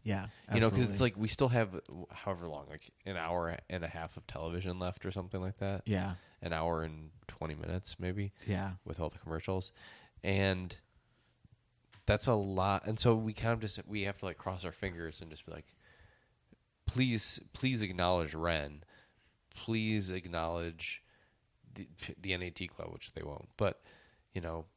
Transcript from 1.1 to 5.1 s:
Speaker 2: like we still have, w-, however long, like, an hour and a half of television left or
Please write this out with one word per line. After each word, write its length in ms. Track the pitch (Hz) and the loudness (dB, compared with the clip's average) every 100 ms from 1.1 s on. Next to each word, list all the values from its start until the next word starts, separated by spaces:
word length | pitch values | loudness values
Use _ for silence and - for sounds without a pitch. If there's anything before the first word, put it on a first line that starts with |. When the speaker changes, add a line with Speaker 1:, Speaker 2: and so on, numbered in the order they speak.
Speaker 2:
like 20 | 101 | 4
we 40 | 107 | 0
still 200 | - 131 | 4 4
have, 240 | 123 104 | 6 2
w-, 340 | 92 - 80 87 | -2 -8 -12 -12
however 340 | - - 90 85 | -6 -4 -4 -4
long, 180 | 73 71 | -8 -10
like, 220 | 76 - _ 95 | -14 -16 _ -6
an 100 | 90 | -4
hour 420 | 80 87 85 82 - | 0 0 0 -4 -4
and 160 | 90 | -4
a 40 | 82 | -4
half 280 | 82 82 - | -6 -8 -10
of 80 | - | -12
television 500 | - 82 87 92 90 | -6 -4 -2 -2 -2
left 260 | 90 - | -2 -2
or 60 | 98 | -6